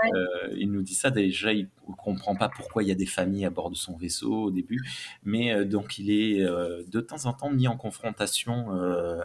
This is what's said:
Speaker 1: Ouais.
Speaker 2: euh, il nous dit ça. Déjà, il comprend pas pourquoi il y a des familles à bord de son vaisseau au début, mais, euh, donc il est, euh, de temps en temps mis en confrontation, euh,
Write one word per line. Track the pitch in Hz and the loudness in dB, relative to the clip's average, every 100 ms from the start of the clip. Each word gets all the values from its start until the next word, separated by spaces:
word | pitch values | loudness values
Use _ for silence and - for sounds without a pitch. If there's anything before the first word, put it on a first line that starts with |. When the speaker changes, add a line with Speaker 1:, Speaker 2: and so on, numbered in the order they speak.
Speaker 1:
Ouais. | 226 | 4
Speaker 2:
euh, | 95 90 90 90 95 | 4 0 -2 -4 -2
il | 98 | 0
nous | 101 | 0
dit | 95 | -2
ça. | - 135 | 2 4
Déjà, | 120 98 92 107 | 4 4 4 2
il | 107 95 - - 95 | 2 0 -8 -16 -6
comprend | 104 95 104 | -4 -2 -2
pas | 95 107 | 0 0
pourquoi | - - 113 | -2 -4 0
il | 98 | 2
y | |
a | 92 | 2
des | 92 | 0
familles | - 92 98 | 0 0 2
à | 92 | 0
bord | 85 85 | -2 -4
de | 87 | -6
son | - 82 | -8 -6
vaisseau | 85 - 117 | -6 -4 -2
au | 110 104 | 0 0
début, | 92 87 123 131 - - - | -2 -2 -4 -4 -10 -12 -8
mais, | 101 113 120 | -2 0 2
euh, | 104 | 2
donc | 98 101 98 - | 2 0 -2 -4
il | 101 | 2
est, | 104 110 101 | 4 4 4
euh, | 92 87 87 87 90 | 4 2 -2 -4 -4
de | 107 | -4
temps | 117 147 131 | -4 -4 -4
en | |
temps | 123 143 | -4 0
mis | 135 127 | 2 2
en | 117 | 0
confrontation, | 110 - 117 104 101 - 117 120 113 | -6 -6 -6 -2 -2 0 0 -2 -2
euh, | 92 90 87 85 85 | 0 0 0 0 -4